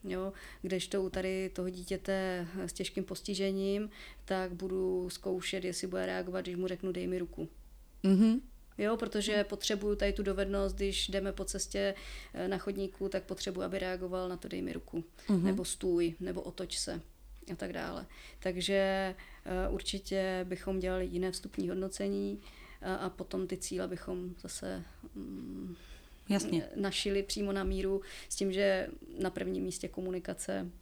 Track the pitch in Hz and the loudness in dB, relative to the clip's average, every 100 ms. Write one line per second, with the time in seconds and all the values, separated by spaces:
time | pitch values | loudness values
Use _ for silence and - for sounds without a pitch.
0 | 196 185 190 196 - - 185 185 - 202 | -4 -2 -2 -6 -14 -8 0 0 2 0
1 | 190 190 190 190 185 - 180 180 180 190 | 2 0 0 0 0 -2 -2 -4 -4 -4
2 | 196 190 190 180 175 185 175 - 180 - | 2 2 2 0 -2 -4 -4 -2 -2 -2
3 | 190 190 - 190 196 190 196 202 208 - | -2 -4 -2 2 2 4 2 2 0 -8
4 | - - - 190 185 175 185 185 185 185 | -16 -16 -2 0 0 -2 0 2 4 2
5 | 180 - 196 185 175 190 180 180 185 185 | 0 -4 -2 0 0 -2 0 -2 -2 0
6 | 185 185 180 185 185 175 185 180 190 185 | 0 0 0 -2 -2 0 0 0 0 0
7 | 180 185 175 - 160 - - - - - | 0 0 -2 -4 -6 -8 -20 -20 -20 2
8 | 190 190 220 233 - - - - 208 226 | 8 10 10 8 2 -18 -16 0 2 2
9 | 226 208 208 208 202 202 - 208 208 202 | 2 0 4 4 2 0 0 2 2 4
10 | 202 196 196 190 196 196 196 190 196 190 | 4 4 2 2 2 4 2 2 0 2
11 | - 196 196 190 185 196 - 196 196 196 | 2 2 0 -2 -2 -2 -2 2 2 0
12 | - - - - 185 190 202 196 196 - | -8 -12 -10 -4 0 0 0 0 -2 -2
13 | 196 185 - 185 - 180 185 190 185 185 | -2 -2 -2 -4 -2 -2 0 0 0 -2
14 | 180 185 180 180 - 185 180 - - 170 | -2 -2 -2 -4 -4 -4 -2 -4 -4 -6
15 | 165 - - 196 185 190 180 - 190 175 | -6 -12 4 4 6 2 0 -2 2 4
16 | 170 165 180 180 - 170 180 - - 175 | 4 2 -4 -4 -6 -6 -6 -4 -2 -4
17 | - - - - - 175 190 175 - 165 | -8 -20 -18 -16 -10 -6 -4 -4 -4 -6
18 | - - - - 185 180 180 196 190 190 | -10 -14 -18 -4 -2 0 4 4 6 4
19 | 190 185 - - - 185 190 196 - 196 | 2 -2 -12 -12 -2 0 2 0 -2 -4
20 | - 190 190 185 185 180 - 190 185 185 | 0 0 2 0 -2 -2 0 0 2 2
21 | 185 175 185 180 202 - 180 180 190 - | 0 0 0 -2 -4 -2 0 0 -2 0
22 | 196 196 202 202 - - - - - 185 | 0 2 0 -4 -10 -18 -18 -8 -4 -2
23 | 185 - 180 185 185 185 - 185 185 180 | -2 -4 -4 -2 -2 -4 -4 -2 -2 -4
24 | - 180 180 175 185 - 190 185 170 - | -4 -4 -4 -8 -10 -6 -4 -6 -8 -14
25 | - - - 95 - - 185 170 - - | -14 -10 -8 -8 -8 -8 -8 -10 -14 -18
26 | - - - 202 - 170 - - 196 196 | -18 -20 0 2 4 0 0 -2 0 0
27 | 208 196 196 214 202 196 190 190 190 196 | 2 2 0 0 0 2 2 2 2 0
28 | - - - - 196 185 202 190 - - | -2 -12 -8 0 2 6 6 4 2 -6
29 | - 180 185 185 185 185 185 180 185 - | -12 -2 0 0 0 0 0 -2 -4 -4
30 | 185 185 180 180 - 196 175 - | -2 -2 -4 -4 -2 -2 -2 -8